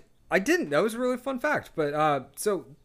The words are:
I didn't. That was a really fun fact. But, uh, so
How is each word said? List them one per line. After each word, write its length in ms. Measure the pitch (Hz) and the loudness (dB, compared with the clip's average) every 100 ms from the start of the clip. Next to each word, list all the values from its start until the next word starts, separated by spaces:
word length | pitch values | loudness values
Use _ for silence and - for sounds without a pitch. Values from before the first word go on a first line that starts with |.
| - _ _ | -12 _ _
I 80 | 175 | 0
didn't. 320 | 196 349 185 | 2 0 2
That 120 | 143 | 0
was 120 | 214 | 0
a 40 | 226 | 0
really 200 | 254 247 | -2 -2
fun 200 | 269 262 | -6 -4
fact. 340 | 302 294 - - | -2 -2 -2 -4
But, 160 | 147 | -2
uh, 280 | 151 151 143 - - | 2 2 0 -4 -6
so 280 | 208 185 - 143 | -2 -2 -4 -18